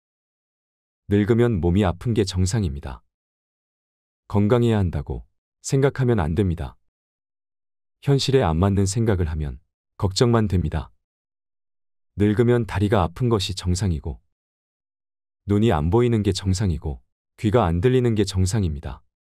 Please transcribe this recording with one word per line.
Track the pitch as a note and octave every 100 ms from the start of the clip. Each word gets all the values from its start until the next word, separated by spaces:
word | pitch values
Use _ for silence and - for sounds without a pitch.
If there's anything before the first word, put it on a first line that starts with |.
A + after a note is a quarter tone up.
| _ _ _ _ _ _ _ _ _ _ -
늙으면 | G2+ G#2 A2+ A#2+ G2+
몸이 | F2 F#2
아픈 | F#2+ E2+ B2
게 | A2
정상입니다. | F#2+ F#2 F#2 A#2+ F2+ C#2 C2+ B1 _ _ _ _ _ _ _ _ _ _ _ _ -
건강해야 | G2+ G#2 B2 A#2+ A2
한다고 | F2+ D#2 C#2 A#1+ - _ _ _
생각하면 | - C3+ C3+ - B2 A2+
안 | D#2 E2
됩니다. | F#2+ D#2+ C2+ - _ _ _ _ _ _ _ _ _ _ _ _
현실에 | - C#3 - C3
안 | F#2 D#2+
맞는 | G2 G2 G2
생각을 | A#2 A2+ F#2 D#2+
하면 | D#2 C#2+ B1+ _ _ _ -
걱정만 | G2 - A#2+ A#2 G#2+
됩니다. | F#2+ D#2+ D#2+ - _ _ _ _ _ _ _ _ _ _ _ _ -
늙으면 | G#2 G#2+ A#2+ A#2+ A2
다리가 | F#2+ G#2 G#2+
아픈 | E2 - B2
것이 | A2 - F#2
정상이고 | F#2 F2 G2+ D#2 D#2+ C#2 _ _ _ _ _ _ _ _ _ _ _ _ -
눈이 | G#2 A2+
안 | D#2+ D#2
보이는 | A#2 B2 A2
게 | G2+
정상이고 | F#2 F#2+ F#2 G2+ D2+ D2+ C2+ _ _ _ -
귀가 | A2 A#2+ F2+
안 | E2+
들리는 | B2+ B2+ B2 G#2+
게 |
정상입니다. | F#2+ F#2 F#2 A2 F2+ C#2+ C#2 C2 _ _ _